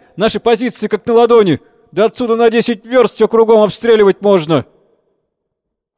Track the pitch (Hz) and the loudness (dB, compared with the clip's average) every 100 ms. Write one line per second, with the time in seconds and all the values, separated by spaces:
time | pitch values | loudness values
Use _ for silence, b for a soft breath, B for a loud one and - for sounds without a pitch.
0 | _ - 214 208 233 214 247 - 214 208 | _ -6 -4 -2 -2 -2 -4 -6 -8 -6
1 | - 233 233 233 196 135 b b b 156 | -2 0 4 2 2 -2 b b b -2
2 | 226 226 240 226 233 233 240 220 226 254 | -2 -2 -4 0 0 0 -2 -6 -2 0
3 | 208 - 214 226 220 220 208 - 233 220 | 0 -2 -2 0 2 2 2 -2 0 2
4 | 196 185 202 190 151 147 - _ _ _ | 2 0 0 0 0 -4 -4 _ _ _
5 | _ _ _ _ _ _ _ _ _ | _ _ _ _ _ _ _ _ _